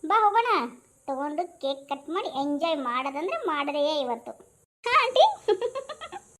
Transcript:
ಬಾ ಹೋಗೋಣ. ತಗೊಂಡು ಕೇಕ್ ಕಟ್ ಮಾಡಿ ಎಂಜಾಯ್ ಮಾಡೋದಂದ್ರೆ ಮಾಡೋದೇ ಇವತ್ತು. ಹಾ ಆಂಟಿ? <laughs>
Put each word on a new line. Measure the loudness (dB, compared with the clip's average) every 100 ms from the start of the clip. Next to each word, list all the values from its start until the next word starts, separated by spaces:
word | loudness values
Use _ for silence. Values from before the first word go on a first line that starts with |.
ಬಾ | 2 4
ಹೋಗೋಣ. | 6 4 4 2 0 -8 _ _
ತಗೊಂಡು | -8 -4 -4 -4 -6 -6
ಕೇಕ್ | -6 -6 -8
ಕಟ್ | -10 -4
ಮಾಡಿ | -4 -4 -2
ಎಂಜಾಯ್ | -2 0 0 0
ಮಾಡೋದಂದ್ರೆ | -2 -2 -4 -4 -4 -2 -2
ಮಾಡೋದೇ | -2 -2 0 0 0
ಇವತ್ತು. | -2 -4 -8 -18 -20 _ _ _
ಹಾ | 2 2
ಆಂಟಿ? | 4 6 6
<laughs> | 4 -2 0 0 -6 -12 -16 -14 -16 -18